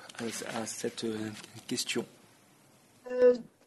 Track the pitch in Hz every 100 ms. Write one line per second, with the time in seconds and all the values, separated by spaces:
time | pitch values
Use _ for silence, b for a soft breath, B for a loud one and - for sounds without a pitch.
0 | - - 117 - - 113 110 - 120 -
1 | 117 107 110 107 - 113 - 123 - 120
2 | 104 - - - - - - - - -
3 | 247 247 247 247 - -